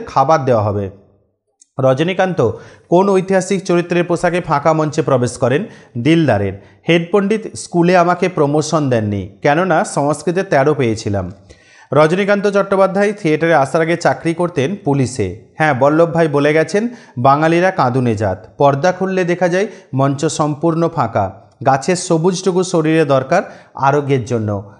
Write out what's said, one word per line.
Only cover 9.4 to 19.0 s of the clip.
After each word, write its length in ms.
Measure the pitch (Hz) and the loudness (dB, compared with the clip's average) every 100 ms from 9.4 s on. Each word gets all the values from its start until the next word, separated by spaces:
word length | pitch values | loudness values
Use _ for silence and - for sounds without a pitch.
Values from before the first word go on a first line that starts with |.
কেননা 420 | 143 151 185 165 | 0 0 0 0
সংস্কৃতে 600 | 214 156 143 147 185 175 | 0 -2 -2 -2 -2 -4
তেরো 300 | 196 143 143 | 0 2 2
পেয়েছিলাম। 580 | 139 117 107 107 101 90 - - - _ - - | 0 -2 -2 -4 -4 -6 -12 -20 -20 _ -20 -2
রজনীকান্ত 540 | 135 156 180 202 202 202 | 2 2 2 0 0 0
চট্টোপাধ্যায় 640 | 196 196 190 190 190 202 | 0 0 2 2 2 -2
থিয়েটারে 400 | 208 160 151 165 | 0 -2 0 2
আসার 280 | 151 139 160 | 2 2 0
আগে 160 | 165 165 | 0 0
চাকরি 360 | 147 127 160 | 0 0 -4
করতেন 420 | 165 175 156 135 196 | -2 -4 -2 -4 -2
পুলিশে। 680 | 143 135 120 - 92 87 - - | -2 0 0 -2 -6 -6 -14 0
হ্যাঁ, 160 | 156 123 | 0 4
বল্লভ 340 | 143 156 165 | 2 4 2
ভাই 140 | 165 160 | 2 0
বলে 260 | 143 147 | 2 2
গেছেন, 340 | 156 160 202 240 - - 123 | 2 0 -2 -4 -8 -14 2
বাঙালিরা 540 | 135 143 160 170 185 | 4 4 2 2 2
কাঁদুনে 440 | 185 143 131 120 107 | 0 0 0 0 0
জাত। 320 | 104 92 - - | -2 -4 -10 0
পর্দা 340 | 143 139 180 | 2 2 0
খুললে 320 | 180 | -2